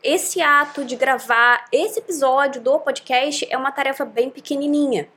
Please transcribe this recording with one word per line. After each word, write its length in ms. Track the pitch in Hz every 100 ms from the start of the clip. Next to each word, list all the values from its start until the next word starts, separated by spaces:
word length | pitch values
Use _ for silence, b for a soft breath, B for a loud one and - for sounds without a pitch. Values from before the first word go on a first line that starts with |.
esse 380 | - 339 - 381
ato 440 | 302 285 285 -
de 120 | 254 240
gravar 680 | 262 254 240 233 240 240 -
esse 280 | 269 392 -
episódio 600 | - 320 262 269 277 269
do 180 | 233 302
podcast 640 | 294 - - 254 285 294 -
é 60 | 262
uma 140 | 269
tarefa 340 | 269 269 269
bem 240 | 277 233 254
pequenininha. 800 | 269 - 285 294 294 285 208 147